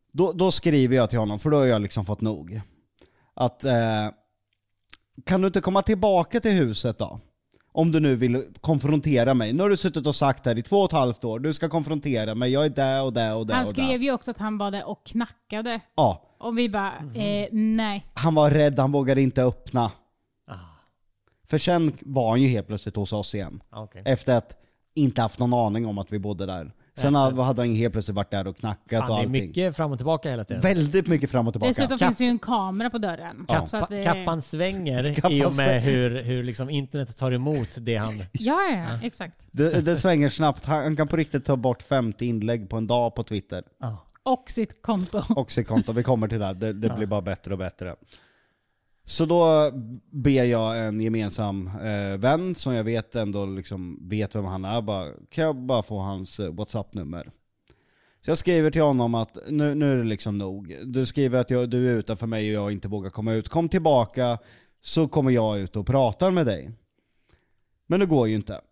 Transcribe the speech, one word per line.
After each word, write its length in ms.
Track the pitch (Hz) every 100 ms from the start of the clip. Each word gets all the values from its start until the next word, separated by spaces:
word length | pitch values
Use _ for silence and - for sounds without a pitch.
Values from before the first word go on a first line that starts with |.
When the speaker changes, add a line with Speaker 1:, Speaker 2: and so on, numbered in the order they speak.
| _
Speaker 1:
då, 180 | 139 185
då 200 | 180 185
skriver 440 | - 170 147 127 127
jag 140 | 113
till 100 | 117
honom, 200 | 104 104
för 100 | 156
då 80 | 147
har 80 | 131
jag 160 | 110
liksom 240 | 101 117 98
fått 160 | 104
nog. 400 | 110 92 82 107 98 _ _ _ - _ _
Att, 300 | - 123 -
eh, 440 | 135 120 113 107 107 - _ _ _ _ _ _ _ - _ - -
"Kan 160 | 185
du 60 | 190
inte 140 | 190
komma 200 | 185 196
tillbaka 580 | 202 208 208 185 160 233
till 120 | 220
huset 460 | 190 123 104 120 -
då? 220 | 107 - - _ _ _ _
Om 200 | - 165
du 80 | 156
nu 160 | 151 123
vill 280 | 123 123 - -
konfrontera 720 | 156 151 139 151 156 127 120
mig. 200 | 127 107
Nu 100 | 139
har 60 | 202
du 80 | 196
suttit 300 | 185 151 143
och 80 | 135
sagt 300 | 139 127 127
här 120 | 117
i 40 |
två 140 | - 202
och 80 | 185
ett 60 |
halvt 320 | 160 123 117
år, 160 | 120 110
du 140 | 147
ska 160 | 151 165
konfrontera 640 | 165 147 156 147 120 110 110
mig, 160 | 127
jag 140 | 135 151
är 40 |
där 340 | 143 135 135
och 100 | 131
där 220 | 117 110 110
och 120 | 110
där 60 | 247
Speaker 2:
Han 100 | 247
Speaker 1:
och 60 |
där." 100 | 165
Speaker 2:
skrev 180 | 262 254
ju 80 | 277
också 200 | 254 -
att 60 | 226
han 200 | 214 208
var 140 | 202
där 180 | 196 -
och 160 | 208 -
knackade. 760 | 226 240 - _ 214 233 226 - -
Speaker 1:
Ja. 400 | 127 87 - _
Speaker 2:
Och 180 | 233 233
vi 120 | 240
bara, 240 | 202 196 -
Speaker 3:
Mhm. 140 | 147 120
Speaker 2:
eh, 320 | 208 202 208
nej. 540 | 220 220 220 214 202 -
Speaker 1:
Han 220 | - 156 156
var 160 | 147
rädd, 280 | 147 147 139
han 120 | 135
vågade 300 | 143 131 135
inte 220 | 135 131
öppna. 480 | 127 - - 127 110 - _ _ _ _ -
Speaker 3:
Ah. 60 | 92 87 80 _ _ _ _ _ _ _
Speaker 1:
För 100 | 156
sen 400 | - 175 156 -
var 280 | 135 135 113
han 120 | 120
ju 60 | 135
helt 200 | 113 98
plötsligt 280 | 104 - 104
hos 180 | 98
oss 220 | 104 98 104
igen. 280 | 87 - -
Speaker 3:
Ah, 140 | -
okej. 180 | 107 92 104
Speaker 1:
Efter 300 | 127 - 120
att 200 | - - _ _ _ 156
inte 260 | 135 131
haft 180 | 113 -
någon 140 | 123
aning 320 | 123 110 107 113
om 120 | 101
att 140 | 95
vi 60 | 107
bodde 260 | 101 95 98
där. 260 | 90 73 - _ -
Sen 180 | 139
Speaker 3:
Nej, 80 | 143
Speaker 1:
hade, 140 | 135 127
Speaker 3:
sen 100 | 127
Speaker 1:
hade 160 | 123
han 80 | 120
ju 60 | 110
helt 180 | 117
plötsligt 220 | 110 104 101
varit 160 | 98
där 160 | 101 95
och 100 | 90
knackat 420 | 110 101 _ 113
Speaker 3:
Fan, 20 |
Speaker 1:
och 60 | 110
Speaker 3:
det 60 |
är 40 | 107
Speaker 1:
allting. 140 | 107
Speaker 3:
mycket 440 | 135 92 170 185 156
fram 160 | 156
och 60 | 127
tillbaka 320 | 139 160 151
hela 140 | 123
tiden. 180 | 101 -
Speaker 1:
Väldigt 460 | 185 185 147 185 170
mycket 240 | 156 135
fram 160 | 127 117
och 60 |
tillbaka. 140 | 110 247
Speaker 2:
Dessutom 280 | 240 277 -
Speaker 3:
Kapp- 100 | 180
Speaker 2:
finns 100 | 214
det 60 |
ju 60 | 247
en 100 | 240
kamera 500 | - 233 190 190 233
på 80 | 233
dörren. 480 | 202 165 170 - 180
Speaker 1:
Ja. 200 | 160 151
Speaker 2:
Så 100 | 214
att 40 |
Speaker 3:
Kappa-, 100 | - 202
Speaker 2:
det 80 |
Speaker 3:
kappan 380 | 196 185 180 165
svänger 720 | - 156 185 196 160 123 143
Speaker 1:
Kappan 180 | 147 180
Speaker 3:
i 100 | 143
och 20 | 139
med 80 |
Speaker 1:
svänger. 260 | 139 135 127
Speaker 3:
hur, 440 | 127 131 123 123
hur 200 | 120 127
liksom 260 | 123 113 131
internet 480 | 147 135 143 127 -
tar 140 | 131
emot 460 | 123 139 147 113 -
det 160 | 117 110
han 220 | 113 104
Speaker 2:
Ja, 100 | 90 - 226 330 392
ja, 60 | 214
Speaker 3:
Ja. 220 | 165 117
Speaker 2:
exakt. 340 | 226 - 180 - -
Speaker 1:
Det, 340 | 127 156 165 160
det 120 | 165
svänger 320 | 185 160 143
snabbt. 360 | - 156 135 -
Han, 180 | 151
han 120 | 147 151
kan 120 | 151
på 80 | 160
riktigt 300 | 151 139 -
ta 100 | 135
bort 260 | 127 120
femtio 420 | - 139 117 - 120
inlägg 420 | 113 107 117 95
på 80 | 113
en 100 | 110
dag 280 | 120 117 120
på 80 |
Twitter. 400 | 110 104 - 92 - _
Speaker 3:
Ja. 180 | 123 104 - _
Speaker 2:
Och 280 | 269 262 -
sitt 300 | - 220 -
konto. 400 | - 202 180 208 - 208
Speaker 1:
Och 160 | 123
sitt 160 | - 113
konto. 240 | 113 -
Vi 100 | 113
kommer 240 | 120 123 107
till 120 | 113
det. 140 | 98
Det, 200 | 92 110
det 140 | 101 110
Speaker 3:
Ja. 80 | 107
Speaker 1:
blir 120 | 104
bara 140 | 104
bättre 300 | 95 90 -
och 60 | 95
bättre. 360 | 92 - 90 - _ - _ _ _ _ _ _ _ _ -
Så 160 | - 160
då 460 | 175 165 156 151 131 110 123 -
ber 320 | 147 131 135
jag 440 | 123 117 110 113 110
en 140 | 107
gemensam, 680 | 113 113 101 - 104 98 92 98
eh, 340 | 107 101 98 98
vän 380 | 120 160 185 170
som 180 | 135
jag 100 | 117
vet 320 | 110 113 - 117
ändå 300 | 104 101 98
liksom 540 | 95 90 95 90 - 90
vet 260 | 107 101 110
vem 100 | 95
han 200 | 95 95
är. 160 | 117
Bara, 240 | 104 98 78 - -
"Kan 140 | -
jag 120 | 160 135
bara 280 | 127 120
få 160 | - 104
hans, 400 | 98 95 95 -
eh, 140 | 95
WhatsApp-nummer?" 760 | 85 104 110 98 101 73 85 - - _ _ _ _ _ _ _ _ -
Så 60 |
jag 60 | 160
skriver 340 | 180 170 156
till 100 | 160
honom 340 | 151 131 117 117
att 220 | 110 - -
nu, 260 | 151 147 147
nu 160 | 143
är 40 | 131
det 60 |
liksom 340 | 113 104 110 101
nog. 400 | 98 98 87 67 120
Du 200 | 127 127
skriver 340 | - 131 127
att 100 | 123
jag, 200 | 123 123
du 200 | 123 127
är 40 | 117
utanför 320 | 101 110 117
mig 300 | 110 107 107
och 60 |
jag 80 | 101
inte 160 | 101 98
vågar 220 | 104 95
komma 240 | - 110
ut. 160 | 110 -
"Kom 200 | 160 170
tillbaka 680 | 185 160 131 113 - 123 117 - - _ _
så 260 | - 165 151
kommer 240 | 160 131
jag 280 | 123 110 104
ut 160 | 92 107
och 120 | 98
pratar 440 | 135 123 104 185
med 140 | 185 131
dig." 260 | 85 69 113 _ _ _ _ _ _ _ _ _ _ _
Men 120 | 180
det 60 | 190
går 220 | 147 113
ju 80 | 110
inte. 260 | 104 95 -